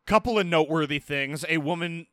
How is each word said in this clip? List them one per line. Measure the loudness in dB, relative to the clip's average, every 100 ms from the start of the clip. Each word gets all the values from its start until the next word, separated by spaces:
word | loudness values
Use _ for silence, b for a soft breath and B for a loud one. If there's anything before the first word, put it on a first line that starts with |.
| 0
Couple | 2 2 0
of | 2
noteworthy | 2 2 2 0 -2
things. | -4 -4 -4 -6 -2
A | -2
woman, | 0 -2 -4 -8 -12